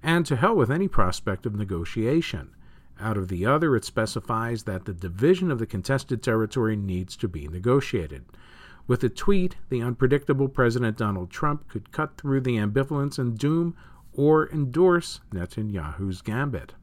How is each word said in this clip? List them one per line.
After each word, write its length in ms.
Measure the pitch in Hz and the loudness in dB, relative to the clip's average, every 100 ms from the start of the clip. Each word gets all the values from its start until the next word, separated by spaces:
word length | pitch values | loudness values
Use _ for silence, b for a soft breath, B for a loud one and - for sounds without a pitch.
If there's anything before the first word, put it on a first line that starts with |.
and 220 | 160 170 160 | 2 2 2
to 80 | 123 | 2
hell 180 | 180 | 4
with 160 | 220 113 | 4 2
any 200 | 151 196 | 2 2
prospect 580 | - 90 - - 95 117 | 4 4 2 -4 -4 -4
of 80 | 104 | -4
negotiation. 960 | 101 87 85 113 110 160 165 98 67 - b b b - | -4 -4 -4 -2 0 0 0 -8 -10 -18 b b b -8
Out 160 | 107 104 | -4 -2
of 120 | 92 | -2
the 180 | 90 104 | -2 0
other, 300 | 151 160 120 | 2 2 0
it 100 | - | 0
specifies 760 | - 110 117 - 113 117 117 | -4 -2 -4 -4 -4 -2 -4
that 220 | - 95 104 | -6 -6 -6
the 80 | |
division 580 | 85 90 90 143 185 180 | -8 -8 0 2 4 2
of 80 | 127 | -2
the 80 | 113 | -2
contested 560 | 98 87 135 - 120 | -4 -2 -4 -2 -4
territory 520 | - 113 110 131 110 107 | 0 0 0 0 0 -2
needs 400 | 98 92 92 - | -2 -4 -6 -6
to 100 | 110 | -6
be 200 | 85 73 | -6 -10
negotiated. 800 | 90 110 135 - 107 80 73 - B B B B B - | -4 2 2 2 -4 -4 -10 -16 B B B B B -2
With 160 | 123 | 0
a 60 | 120 | 0
tweet, 460 | - - 190 180 - - | 0 4 4 4 -4 -6
the 140 | 123 | -4
unpredictable 640 | 120 117 127 143 139 139 139 | -2 2 2 2 2 0 0
President 500 | - 123 120 117 107 | 2 2 4 0 0
Donald 320 | 107 98 90 | -2 -2 -6
Trump 400 | - 98 101 - | -2 -2 -2 -6
could 220 | 110 - | -12 -10
cut 260 | - 156 - | -6 -6 -4
through 240 | 143 135 | -2 0
the 160 | 127 117 | 2 0
ambivalence 600 | 104 110 139 147 139 139 | 2 0 0 -2 -2 -2
and 180 | 123 110 | -4 0
doom 380 | 143 160 170 - b b b | 0 2 0 -4 b b b
or 360 | - 143 156 151 | 2 4 4 4
endorse 680 | 156 135 151 185 175 - - - | -2 -2 4 4 4 0 -14 -8
Netanyahu's 920 | 92 87 - 107 98 76 76 98 92 | -6 -6 -4 -4 -4 -6 -6 -4 -4
gambit. 500 | - 113 143 120 - - | -4 -2 -2 -4 -10 -20